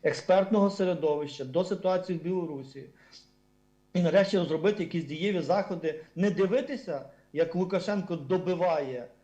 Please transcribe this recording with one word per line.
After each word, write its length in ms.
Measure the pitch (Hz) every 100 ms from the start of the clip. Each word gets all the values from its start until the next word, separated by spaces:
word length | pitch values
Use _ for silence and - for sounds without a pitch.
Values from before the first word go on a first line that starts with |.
експертного 680 | 156 - - 185 196 214 196
середовища 720 | 196 185 165 156 147 143 -
до 200 | 131 151
ситуації 540 | 180 190 185 185 185 170
в 40 |
Білорусі. 600 | 160 185 160 139 131 135 - _ - - _ _ _ _ _ _ _
І 80 | 175
нарешті 360 | 170 185 190 202
розробити 440 | 156 156 185 202
якісь 220 | 170 175
дієві 360 | 139 156 196 185
заходи, 640 | 143 190 196 175 160 156 - 165
не 140 | 202
дивитися, 800 | 170 190 247 277 269 - 139 - - _
як 220 | 151 165
Лукашенко 640 | 180 185 190 190 202 185 165
добиває 920 | 135 185 185 175 180 160 135 123 120 -